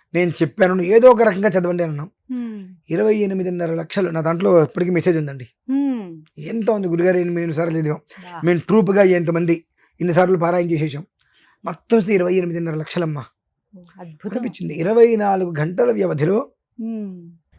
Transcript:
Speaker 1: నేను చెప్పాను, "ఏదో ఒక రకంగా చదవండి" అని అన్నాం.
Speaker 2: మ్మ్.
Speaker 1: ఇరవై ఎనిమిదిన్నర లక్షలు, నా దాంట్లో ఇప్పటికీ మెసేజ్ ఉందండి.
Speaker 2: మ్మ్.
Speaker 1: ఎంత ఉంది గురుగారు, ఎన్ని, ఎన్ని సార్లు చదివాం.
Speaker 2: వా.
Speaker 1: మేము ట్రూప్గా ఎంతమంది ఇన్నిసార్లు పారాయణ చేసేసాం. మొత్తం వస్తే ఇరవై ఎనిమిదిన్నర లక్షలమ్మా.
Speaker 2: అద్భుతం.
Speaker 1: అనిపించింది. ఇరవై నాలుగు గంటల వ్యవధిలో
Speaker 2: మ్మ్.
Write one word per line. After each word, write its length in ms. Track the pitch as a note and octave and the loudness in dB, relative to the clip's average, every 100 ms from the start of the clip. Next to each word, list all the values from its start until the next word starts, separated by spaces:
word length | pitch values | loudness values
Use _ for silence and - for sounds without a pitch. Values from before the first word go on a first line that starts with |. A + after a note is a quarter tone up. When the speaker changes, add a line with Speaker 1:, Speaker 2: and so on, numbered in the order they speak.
| _ | _
Speaker 1:
నేను 160 | E3+ F3 | 0 0
చెప్పాను, 520 | - D#3+ - F#3 F#3 | 0 -2 2 0 2
"ఏదో 300 | F3 A3+ B3+ | 4 6 8
ఒక 100 | A3+ | 6
రకంగా 280 | A3 F#3 G#3 | 4 2 0
చదవండి" 340 | F3+ F3 F3 | 0 0 -2
అని 80 | E3 | -4
అన్నాం. 180 | D3 E3 _ - | -6 -10 _ -12
Speaker 2:
మ్మ్. 360 | B3 A#3 G#3+ F#3 F3+ - | -10 -10 -12 -16 -18 -6
Speaker 1:
ఇరవై 260 | E3 G#3+ G#3+ | -2 0 0
ఎనిమిదిన్నర 580 | G3+ F#3+ F3+ F3 E3+ | 0 -2 -4 -4 -4
లక్షలు, 360 | E3 D#3+ G3+ F3+ | -4 -4 -4 -2
నా 120 | E3 | -2
దాంట్లో 420 | D#3+ E3+ G3 F3 | -2 0 4 4
ఇప్పటికీ 280 | D3+ - F3+ | 4 0 0
మెసేజ్ 260 | F3 F3 D#3+ | 0 2 0
ఉందండి. 300 | D3 C#3 A#2+ _ - | -2 -10 -16 _ -6
Speaker 2:
మ్మ్. 520 | C4+ C#4 B3 F#3 D#3+ D#3 - | -2 -2 -4 -10 -16 -20 -16
Speaker 1:
ఎంత 320 | D3+ A3+ A3 | -8 -4 0
ఉంది 180 | G#3+ F#3 | 0 0
గురుగారు, 300 | E3 F3+ F3+ | 0 2 2
ఎన్ని, 240 | F3 E3+ | 0 -4
ఎన్ని 140 | E3+ D3+ | -4 -4
సార్లు 240 | E3 D#3+ | -2 -2
చదివాం. 200 | D3+ D3+ _ - F3 | -2 -4 _ -20 -18
Speaker 2:
వా. 80 | E3+ | -4
Speaker 1:
మేము 160 | D#3+ F3 | 0 0
ట్రూప్గా 440 | - G#3+ F#3 G3 | 2 2 4 4
ఎంతమంది 600 | F#3+ F3+ E3 E3 F3 E3 _ _ _ - | 4 4 0 -2 0 -2 _ _ _ -6
ఇన్నిసార్లు 360 | F3 E3 F3+ F#3 | 0 2 4 2
పారాయణ 340 | E3+ F3+ F3 | 0 0 0
చేసేసాం. 340 | D#3+ D3+ C#3 F3+ _ _ _ _ _ F#3+ | -2 -2 -6 -16 _ _ _ _ _ -12
మొత్తం 320 | E3 - A#3 | -10 0 0
వస్తే 160 | F#3 G3 | 2 0
ఇరవై 180 | F3+ | 2
ఎనిమిదిన్నర 420 | F#3 F3 E3+ E3 D#3 | 0 -2 -4 -6 -6
లక్షలమ్మా. 500 | D3+ F3+ E3 D3 A#2+ _ _ _ _ F#3+ E3+ F#3 | -6 -6 -4 -6 -12 _ _ _ _ -20 -20 -20
Speaker 2:
అద్భుతం. 320 | F3 D3+ G#3 | -20 -14 -10
Speaker 1:
అనిపించింది. 480 | A3 A#3 - E3+ D#3 | -8 -8 -8 -10 -6
ఇరవై 360 | E3+ A#3 A#3 A3 | 0 6 6 4
నాలుగు 380 | G3+ F#3+ F3 D#3 | 0 0 -2 -4
గంటల 320 | D#3 F3+ A#3+ | -4 0 0
వ్యవధిలో 560 | G#3+ F3+ D3+ D#3 G#3 - _ _ - | 0 -2 0 0 0 -4 _ _ -12
Speaker 2:
మ్మ్. 500 | A3+ A3 G3+ F3+ E3+ E3+ _ | -10 -10 -12 -14 -20 -20 _